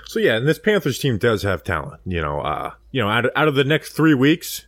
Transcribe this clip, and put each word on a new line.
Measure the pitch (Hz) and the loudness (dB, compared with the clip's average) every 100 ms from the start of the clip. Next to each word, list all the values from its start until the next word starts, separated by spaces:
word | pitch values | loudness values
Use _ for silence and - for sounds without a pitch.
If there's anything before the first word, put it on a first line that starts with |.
| - | -8
So | 226 | -2
yeah, | 196 113 | 0 2
and | 139 | 0
this | 156 | 0
Panthers | 214 208 151 123 | 0 0 0 -2
team | 143 107 | -2 0
does | 120 104 | 0 0
have | 101 90 | 0 -2
talent. | - 82 71 - | -4 -4 -6 -12
You | 95 87 | -6 -4
know, | 76 73 | -4 -4
uh, | 67 76 - - _ | -4 -6 -8 -12 _
you | 131 | -4
know, | 101 | 0
out, | 113 117 | 0 0
out | 127 151 | 2 2
of | |
the | 139 | 2
next | 139 156 - | 2 0 -2
three | - 160 | 2 4
weeks, | 139 139 165 - - | 4 4 2 -4 -14